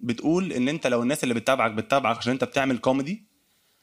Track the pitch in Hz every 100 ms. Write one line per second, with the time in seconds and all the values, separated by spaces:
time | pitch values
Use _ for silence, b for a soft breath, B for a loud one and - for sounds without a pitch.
0 | 123 117 147 175 185 127 127 156 131 120
1 | 120 151 131 113 - 131 113 107 - 139
2 | 113 113 120 131 120 139 135 123 131 135
3 | 139 214 _ _ _ _ _ _